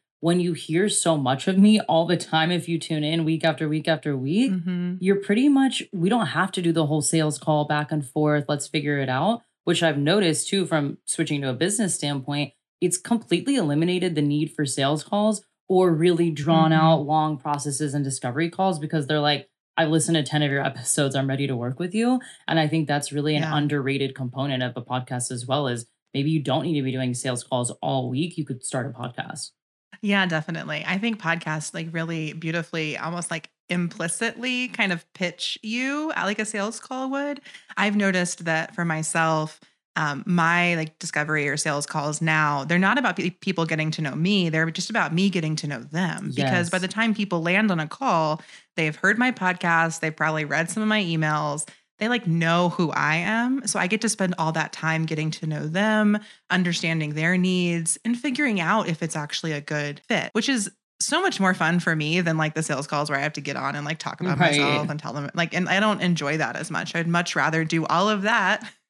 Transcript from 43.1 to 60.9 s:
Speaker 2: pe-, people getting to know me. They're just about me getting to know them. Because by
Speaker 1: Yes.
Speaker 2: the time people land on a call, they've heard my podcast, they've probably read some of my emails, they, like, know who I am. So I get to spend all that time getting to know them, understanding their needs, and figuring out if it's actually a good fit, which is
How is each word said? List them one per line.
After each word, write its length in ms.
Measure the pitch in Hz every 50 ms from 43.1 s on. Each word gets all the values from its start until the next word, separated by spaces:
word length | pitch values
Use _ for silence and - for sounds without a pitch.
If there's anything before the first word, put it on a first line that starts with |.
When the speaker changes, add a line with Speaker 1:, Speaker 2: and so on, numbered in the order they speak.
| 175
Speaker 2:
pe-, 140 | - 156 185
people 360 | - _ - 190 175 - 165
getting 240 | 156 160 156 156 156
to 100 | 156 -
know 120 | 160 139 127
me. 340 | 151 165 190 208 196 175 165
They're 220 | 156 160 160 165
just 180 | 160 - 180 -
about 240 | 220 226 175 147
me 160 | 160 175 196 202
getting 280 | 175 175 156 156 156
to 100 | 156 -
know 140 | 147 143 113
them. 520 | 127 143 151 175 185 165 160 - - - 127
Because 360 | 139 143 131 131 175 175 170
by 60 | 190
Speaker 1:
Yes. 60 | 185
Speaker 2:
the 60 | 185 185
time 240 | - 214 226 226
people 300 | 208 220 202 - 180 170
land 280 | 160 170 180 202 220 208
on 100 | 180 165
a 80 | 156 151
call, 520 | - - 277 254 185 165 160 151 156 165 - - - - - _ _
they've 200 | - 160 156 151
heard 220 | - - 190 208 226
my 140 | 247 254
podcast, 680 | 240 - 185 180 180 175 - 175 170 165 165 165 160 -
they've 160 | - 156 151
probably 280 | - 156 160 156 156 151
read 260 | 143 139 156 170 165
some 120 | - 220
of 60 | 214 214
my 140 | 214 214
emails, 640 | 196 170 165 160 156 156 151 151 151 147 143 147 - - - _ _ _ _ -
they, 100 | 214 233
like, 180 | 247 240 240
know 440 | 175 160 165 165 165 170 175 180 175
who 200 | 165 - 175 151
I 240 | - - 143 147 156
am. 500 | 165 175 196 220 226 240 254 262 269 -
So 120 | 220 - 190
I 80 | 175
get 140 | 180 214 214
to 60 | - 220
spend 260 | 208 - 190 180 170 -
all 140 | 160 160
that 200 | 160 160 151 -
time 320 | - - - 160 160 160 160
getting 260 | 156 160 151 156 160
to 140 | 156 - -
know 200 | 156 151 147 147
them, 520 | 151 160 190 208 220 214 214 214 208 208 208 208 - - _ _ -
understanding 640 | 175 185 180 175 170 - - 165 165 160 151 147 147
their 220 | 156 160 170 185
needs, 640 | 185 185 185 185 180 180 175 170 170 165 165 - - -
and 100 | 226 240 240
figuring 400 | - 302 247 285 294 262 208 185
out 280 | 165 165 208 220 - -
if 140 | 160 -
it's 140 | 170 156 -
actually 360 | 160 147 143 - - - 165
a 80 | 151 143
good 400 | 147 - 156 147 147 147 143 - - -
fit, 220 | 233 160 - -
which 160 | - 220 - -
is 220 | 269 233 196 - - _ _ _